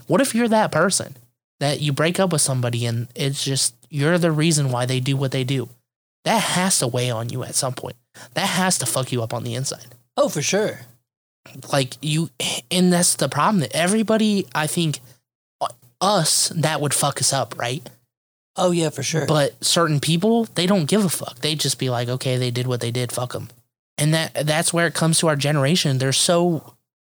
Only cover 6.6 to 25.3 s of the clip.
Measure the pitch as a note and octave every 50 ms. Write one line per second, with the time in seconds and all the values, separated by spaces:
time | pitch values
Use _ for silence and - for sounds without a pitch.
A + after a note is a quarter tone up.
6.6 | F#3 F#3+ - - C#3+ A#2+ A#2+ B2 B2 B2+ A#2 A2 A#2 A#2 A2 B2+ - - - -
7.6 | C#3 B2+ B2 - - - - _ _ _ - - - - - D#3 F#3+ F#3+ F#3 F#3
8.6 | F#3 F#3+ F3 - B2+ - - C3+ B2+ - C3 A#2+ A2+ A#2 A#2+ A#2+ A#2+ A#2+ A#2 B2+
9.6 | C3+ - - - - - - - _ _ _ C#4 D4 A3 - D#3 C3+ - F#3 G3+
10.6 | G#3+ D3+ - - - - - _ _ _ _ _ _ _ _ _ - - - C3+
11.6 | - - - C#3 C3 A#2+ - - - D#3 D3+ D#3+ E3 - - - - - - -
12.6 | - - F3+ F#3 F3+ F3+ F3+ F3 F3 - - - D#3 C3 - C#3+ D3+ G3+ A3 F#3
13.6 | C3+ - - D3+ E3+ F#3 G#3 A3 G#3+ F#3+ A3 G#3 A3 G#3+ G#3 G3 - - - D3+
14.6 | D#3 D3+ - F3 E3 D#3 C3+ - - - - _ _ _ _ _ _ _ _ -
15.6 | C3 - - _ _ _ _ _ F#3 G3 G#3+ F#3 D#3 - - - - - - E3
16.6 | C#3 D#3 D#3 C#3 D3 C#3+ - - D3+ C#3+ - - - - C#3 C3+ A2+ - - -
17.6 | A#2+ A#2+ B2+ C3 B2 - - _ _ _ _ _ _ _ _ _ _ _ _ F#3
18.6 | F#3 F3+ F3 E3 E3 D3+ - - B2+ - E3 D3+ C#3+ B2 D#3 D3+ C#3+ C3 - -
19.6 | - - - F3 E3+ D#3 D3+ C#3 - D#3 E3 E3 G3 A3 A#3 A#3 A3+ - - E3
20.6 | F3 F3+ G#3 F#3 D3+ C3 F#3 A3 G3+ D#3+ - - - - - - D3 D3+ D#3+ D3+
21.6 | - C#3 - - C3+ B2+ B2 A#2+ B2 A#2+ B2+ B2+ - C3 B2+ B2 B2+ B2 A#2+ B2+
22.6 | B2 B2+ B2 A#2 A#2+ A#2+ A#2 B2+ B2 A#2+ - B2 B2 - - - - - - _
23.6 | _ _ _ _ _ _ _ - D3 D#3 D#3+ D#3+ D#3+ - - - C#3+ D3+ D3+ D#3+
24.6 | E3+ - - E3+ E3+ D#3 - - E3 D#3+ D#3+ - F3 D#3+